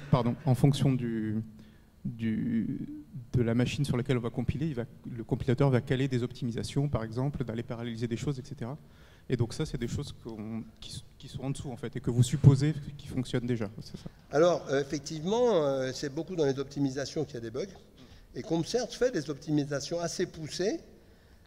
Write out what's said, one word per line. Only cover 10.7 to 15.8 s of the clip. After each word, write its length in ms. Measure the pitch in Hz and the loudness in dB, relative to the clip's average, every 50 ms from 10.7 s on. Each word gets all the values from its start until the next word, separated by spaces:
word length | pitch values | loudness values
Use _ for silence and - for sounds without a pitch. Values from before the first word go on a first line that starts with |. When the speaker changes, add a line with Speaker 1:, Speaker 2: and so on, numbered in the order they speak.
| - - | -14 -18
Speaker 1:
qui, 240 | - - - - - - - - | -16 -12 -12 -12 -14 -14 -20 -18
qui 100 | - 131 | -18 -14
sont 140 | - 135 123 | -12 -8 -6
en 80 | 135 | -4
dessous, 200 | 139 - - 143 | -6 -4 -6 -8
en 60 | 120 | -8
fait, 180 | - - 117 - | -8 -8 -8 -8
et 40 | 127 | -4
que 100 | - - | -2 0
vous 140 | 120 120 123 | 4 4 4
supposez 500 | - - 143 - 143 139 127 139 151 151 143 - - - | 4 4 10 10 10 10 10 6 2 2 0 -4 -10 -12
qui 120 | - - - | -12 -12 -6
fonctionnent 380 | - 131 123 - - 127 117 | -4 -4 -4 -2 -2 -2 0
déjà, 240 | 120 123 110 110 98 107 - - | 0 0 0 0 -4 -6 -10 -14
c'est 160 | - - - | -12 -12 -12
ça ? 100 | - - - - - - - | -14 -14 -16 -18 -18 -2 4
Speaker 2:
Alors, 340 | 143 165 180 165 139 - - | 4 6 6 4 2 0 0
euh, 100 | 139 139 | 0 0
effectivement, 840 | 143 139 - 147 - - 160 156 151 180 208 233 247 240 214 170 151 | 0 0 -4 -6 -6 -6 -8 -6 -2 0 0 2 2 4 4 4 4
euh, 300 | 139 135 135 | 2 0 0